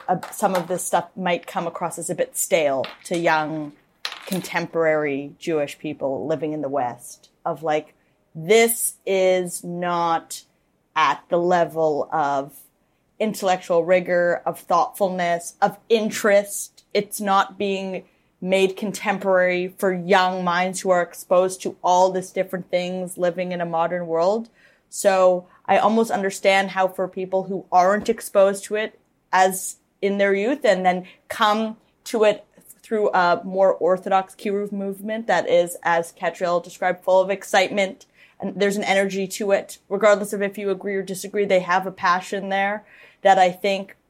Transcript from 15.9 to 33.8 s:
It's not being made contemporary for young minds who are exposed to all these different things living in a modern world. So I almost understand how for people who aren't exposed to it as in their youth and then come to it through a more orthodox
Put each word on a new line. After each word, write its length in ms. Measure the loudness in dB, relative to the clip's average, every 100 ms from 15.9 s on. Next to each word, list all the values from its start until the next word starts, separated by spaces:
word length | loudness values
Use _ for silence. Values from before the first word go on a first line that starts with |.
| 0 0 -2 4 4 2 -8 -12 _ _
It's 280 | -4 -4 -6
not 360 | 0 2 2 -2
being 460 | -4 -4 -6 -8 -12 _ _ _
made 360 | 0 2 2 0
contemporary 960 | -8 -4 -4 -2 2 2 2 0 -4 -2
for 160 | -2
young 480 | -2 2 4 4 0
minds 380 | -2 0 -2 -2
who 100 | 0
are 100 | 2
exposed 640 | 0 -8 0 2 2 -2
to 140 | -10 -4
all 300 | 2 4 4
these 220 | 2 -6
different 400 | -6 -6 -6 -4
things 440 | -4 -2 -6 -8 -2
living 360 | -2 -2 -6
in 80 | -4
a 60 | -4
modern 420 | -2 -2 -4 -4
world. 400 | 0 2 0 -4 _ _ _ _
So 560 | 0 2 6 4 4 -4 _ 2
I 120 | 4
almost 320 | 4 2 2
understand 600 | 0 -2 0 2 2 2
how 180 | 0 -2
for 180 | -2 -6
people 380 | -6 -4 -4
who 220 | -2 -8 0
aren't 380 | 2 4 2 -2
exposed 560 | -4 0 4 4 2
to 100 | -6
it 240 | -6 -6 -10 _ _ _
as 440 | 4 4 2 -8 -12 _ _
in 160 | -2 2
their 160 | 2
youth 300 | 2 0 0
and 200 | 2 2
then 220 | 2 0 -6 -20 _
come 480 | 0 0 2 -2 -8 _ _
to 200 | -6 2
it 200 | 2 2 -8 _ _ -20
through 300 | -6 -2 0
a 280 | 2 2 2
more 280 | -2 2 2
orthodox 640 | 4